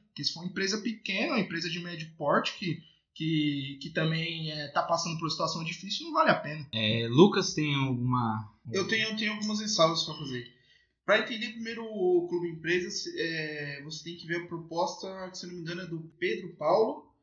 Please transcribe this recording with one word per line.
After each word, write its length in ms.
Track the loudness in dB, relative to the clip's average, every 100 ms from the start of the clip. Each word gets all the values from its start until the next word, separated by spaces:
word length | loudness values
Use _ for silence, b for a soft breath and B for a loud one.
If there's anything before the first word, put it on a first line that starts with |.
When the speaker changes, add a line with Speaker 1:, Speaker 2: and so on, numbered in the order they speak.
| _
Speaker 1:
Porque 160 | -6
se 80 | -4
for 80 | -4
uma 80 | -6
empresa 280 | -2 -2 0
pequena, 540 | -2 -4 -4 -2 0
uma 80 | 0
empresa 280 | 0 -2 -4
de 120 | -4
médio 280 | -6 -8 -10 -4
porte 400 | 2 2 2 -4
que, 200 | -4 -4 B B _
que, 640 | -6 0 2 2 0 -4 -8
que 80 | -6
também, 600 | 0 0 0 -2 -4 -6
é, 160 | -6 -2
tá 140 | -2
passando 360 | 2 0 0 -2
por 60 |
uma 60 | -2
situação 340 | 0 -2 -2
difícil, 420 | -6 -8 -6 -6 -2
não 60 |
vale 180 | 4 4
a 60 | 4
pena. 320 | 0 -8 -6
Speaker 2:
É, 340 | 0 2 2 4
Lucas, 420 | 10 10 8 0
tem 220 | 0 2
alguma 760 | 2 2 2 2 2 2 -2 -6 -14 -4
Speaker 3:
Eu 140 | -2 2
tenho, 220 | 2 0
eu 80 | 0
tenho 160 | -2
algumas 280 | -2 -2 -2
ressalvas 440 | -2 4 4 4
pra 100 | -2
fazer. 400 | -6 -6 -6 -8 b b b b _
Pra 140 | 2 4
entender 300 | 4 -4 -4
primeiro 360 | -6 -6 -6
o 420 | -6 0 4 4 4
clube 200 | -2 -2
empresa, 400 | -4 0 0 0
se, 220 | -6 -6 -4
é, 640 | -4 -2 -4 -6 -8 -10
você 220 | -10 -12
tem 120 | -10 -12
que 100 | -6
ver 160 | -6
a 40 | -6
proposta, 840 | -10 -6 -2 -2 -2 -8 -8 -10
que 80 | -10
se 80 | -10
não 60 |
me 60 | -8
engano 220 | -8 -8
é 40 | -6
do 140 | -8 -10 -4
Pedro 360 | -2 -2 -6 -2
Paulo 560 | 4 6 4 0 -12 _